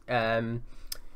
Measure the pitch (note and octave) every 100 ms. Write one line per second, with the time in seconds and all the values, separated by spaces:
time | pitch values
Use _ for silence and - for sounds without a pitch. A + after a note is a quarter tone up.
0 | - B2 A2+ A2+ A2+ A#2 - - - -
1 | -